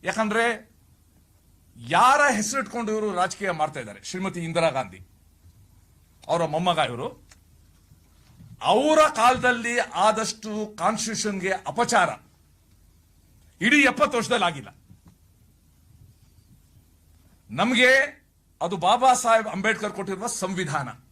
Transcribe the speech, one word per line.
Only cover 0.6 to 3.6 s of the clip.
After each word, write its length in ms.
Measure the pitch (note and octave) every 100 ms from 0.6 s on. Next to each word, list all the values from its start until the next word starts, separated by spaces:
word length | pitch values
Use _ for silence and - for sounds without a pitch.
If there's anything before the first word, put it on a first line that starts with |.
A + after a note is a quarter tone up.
| - _ _ _ _ _ _ _ _ _ _ -
ಯಾರ 460 | A#2 E3 B3 C#4+ C#4+ A3
ಹೆಸರಿಟ್ಕೊಂಡು 560 | G#3+ C4+ - A#3+ A3
ಇವರು 220 | G#3+ G#3+
ರಾಜಕೀಯ 380 | F3+ F#3 - G3
ಮಾಡ್ತಾ 280 | E3